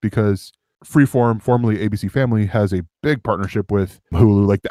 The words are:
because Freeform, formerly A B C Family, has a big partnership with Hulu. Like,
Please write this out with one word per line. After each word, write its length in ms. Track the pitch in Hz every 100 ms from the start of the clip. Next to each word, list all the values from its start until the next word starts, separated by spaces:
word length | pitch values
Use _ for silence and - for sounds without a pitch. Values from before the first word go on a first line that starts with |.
because 520 | 107 117 104 98 - _ _ _ -
Freeform, 560 | 156 139 131 117 110
formerly 400 | - 123 117 104
A 60 | 107
B 100 | 107
C 100 | 98
Family, 380 | 139 127 110 101
has 260 | 113 101
a 120 | 92 82 _
big 220 | 143 135
partnership 480 | - 95 98 110 98
with 280 | 101 95 - -
Hulu. 320 | 85 107 101 101
Like, 160 | 98 -